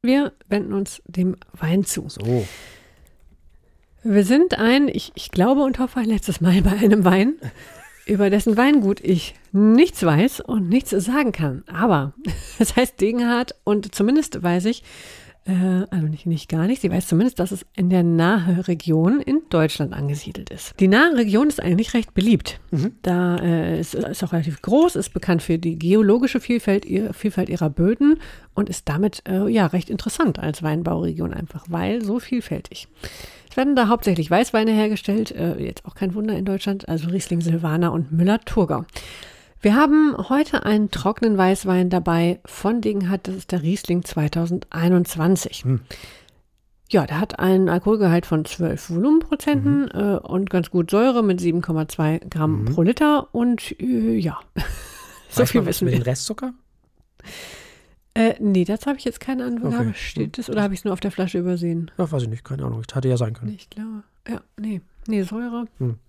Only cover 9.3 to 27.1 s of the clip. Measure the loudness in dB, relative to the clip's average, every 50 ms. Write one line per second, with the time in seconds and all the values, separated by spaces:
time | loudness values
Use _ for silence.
9.3 | -16 -18 _ _ 2 4 6 8 8 8 6 4 4 0 2 4 4 4 4 2
10.3 | 0 -4 -6 -4 -2 -2 0 2 2 2 2 0 -2 -2 0 0 0 0 0 0
11.3 | -2 -2 -4 -4 -4 -6 -12 -12 -4 0 2 4 4 2 2 -2 -6 -8 -8 -8
12.3 | -6 -6 -10 -14 -2 -2 -2 0 2 0 0 0 0 0 0 0 2 0 0 0
13.3 | 0 0 -2 -4 -10 _ _ 0 0 0 0 -6 -2 0 2 4 4 2 2 0
14.3 | -6 -4 0 0 0 2 0 0 -2 -4 -8 -20 -20 -20 -20 -20 -20 -20 -20 -20
15.3 | -20 _ _ -2 0 0 2 2 2 0 0 -2 -2 -2 -2 -2 -4 -4 -2 -2
16.3 | -2 -2 -4 -4 -2 0 0 0 0 0 -2 -2 -2 -2 -2 2 2 2 2 2
17.3 | 0 -2 -4 -4 -4 -10 -12 _ _ -2 0 2 4 4 4 4 4 4 4 2
18.3 | 2 2 2 2 0 0 0 -2 -4 -4 0 0 2 4 4 4 2 2 0 0
19.3 | -2 -2 -2 _ 0 0 2 0 0 -4 -6 -6 -4 -6 -4 -4 -6 -6 -8 -10
20.3 | -12 -12 -12 -12 -16 -16 -16 -16 0 2 4 4 6 6 6 4 4 2 2 2
21.3 | 4 4 2 2 0 -2 0 0 2 2 0 0 -2 -2 -2 0 _ 0 4 4
22.3 | 4 4 2 -6 -12 -12 -10 -4 -2 -2 -2 -2 -4 -4 -4 -2 0 0 2 0
23.3 | 0 0 0 0 0 0 0 -2 -2 -4 -4 -6 -6 -6 -6 -6 -6 -6 -6 -2
24.3 | -2 -2 -2 -4 -6 -6 -2 2 4 4 4 4 2 -2 -6 -4 -6 -6 -2 0
25.3 | 0 0 0 -2 -2 -2 0 -4 -4 -2 0 2 4 4 6 6 4 4 2 0
26.3 | -2 -2 -2 0 -2 -2 0 0 0 0 -2 -2 -4 -4 -4 -4